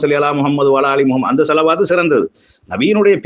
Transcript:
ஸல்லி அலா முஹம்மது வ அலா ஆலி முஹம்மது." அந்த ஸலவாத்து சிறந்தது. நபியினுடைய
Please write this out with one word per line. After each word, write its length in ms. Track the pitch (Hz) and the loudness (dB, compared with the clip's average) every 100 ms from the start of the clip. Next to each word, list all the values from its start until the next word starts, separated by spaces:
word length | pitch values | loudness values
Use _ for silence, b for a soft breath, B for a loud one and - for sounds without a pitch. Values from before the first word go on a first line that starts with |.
ஸல்லி 120 | 147 143 | 0 0
அலா 120 | 147 143 | 0 -2
முஹம்மது 320 | 143 143 139 | -2 0 0
வ 60 | 135 | 0
அலா 100 | 139 | 0
ஆலி 100 | 139 135 | 0 0
முஹம்மது." 200 | 131 117 | -2 -2
அந்த 120 | 135 151 | 0 0
ஸலவாத்து 360 | 156 160 165 185 | 0 0 0 0
சிறந்தது. 360 | 175 170 127 - b b b - | 0 0 0 -2 b b b -10
நபியினுடைய 460 | 92 165 208 202 185 | -4 0 2 2 2